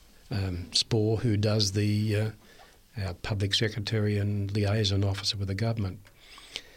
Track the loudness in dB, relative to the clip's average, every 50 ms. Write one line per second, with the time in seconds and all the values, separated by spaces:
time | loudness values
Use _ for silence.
0 | -20 -20 -20 -20 -12 -8 -4 -4 -2 -2 -4 -6 -6 -4 -2 -2 0 0 2 2
1 | 2 2 2 2 2 2 2 2 2 2 2 2 2 2 2 0 2 2 2 2
2 | 2 0 0 0 0 -2 -4 -8 -16 -20 -20 -20 -20 -20 -20 -20 -20 _ -10 -8
3 | -6 -6 -6 -8 -6 -4 -2 0 0 2 2 2 2 0 0 -4 -4 -2 0 2
4 | 2 2 2 2 0 0 0 -2 -2 -2 0 0 2 2 2 2 2 2 2 2
5 | 2 2 0 -2 -2 -4 -4 -2 -4 -4 -2 -2 -2 -2 0 -2 -2 -4 -6 -8
6 | -14 -20 -20 -20 -20 -20 -20 -20 -16 -14 -12 -14 -14 -16 -20